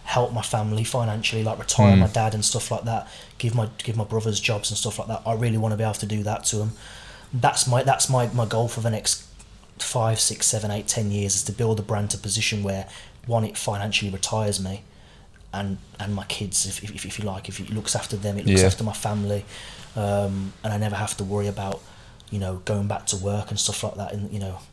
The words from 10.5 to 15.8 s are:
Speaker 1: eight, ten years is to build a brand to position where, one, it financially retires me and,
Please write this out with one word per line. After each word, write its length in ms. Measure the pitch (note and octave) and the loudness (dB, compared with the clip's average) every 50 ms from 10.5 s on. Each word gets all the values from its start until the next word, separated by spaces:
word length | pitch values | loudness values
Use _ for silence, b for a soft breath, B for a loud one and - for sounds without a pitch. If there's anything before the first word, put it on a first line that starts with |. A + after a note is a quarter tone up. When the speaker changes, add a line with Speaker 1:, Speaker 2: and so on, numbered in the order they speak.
| - A2 G#2 G#2 | 2 0 -2 -2
Speaker 1:
eight, 160 | G2+ G#2+ G#2 | -2 -2 -2
ten 240 | - - B2 G#2+ G2+ | -2 0 0 0 0
years 240 | G2+ G#2 G2+ G2 - | 2 0 2 2 0
is 80 | - - | 0 0
to 80 | - | -2
build 280 | G2 - A#2+ A2 A2 G#2 | -2 0 2 2 2 0
a 20 | |
brand 280 | F#2+ - A2 G#2 G#2 G2+ | 0 -2 -2 -2 0 -2
to 80 | - - | -4 -4
position 440 | - G2+ F#2+ A2 G#2+ - G#2+ G#2 | -4 -2 -2 0 0 0 0 0
where, 240 | G2+ G2 G2 F#2+ F#2+ B B B B B B B - | -2 -2 -2 -4 -6 B B B B B B B -4
one, 180 | A#2+ A#2 A2+ A2 | 0 2 2 2
it 120 | G#2 - | 0 -4
financially 540 | - - B2 G#2 G2 G2+ G#2+ G2+ - G#2+ G2+ | -4 -4 -2 -2 -2 -2 0 0 0 -2 -2
retires 500 | F#2+ F2+ - - - A2 G#2+ G#2 G2 F#2+ | -2 -4 -4 -2 0 0 2 2 0 0
me 200 | F#2+ F#2 G2 G#2 B B B B B B B B B B B B - - | -2 -4 -6 -8 B B B B B B B B B B B B -16 -10
and, 260 | - G2 G2+ G2 F#2+ - | -6 -6 -4 -4 -4 -6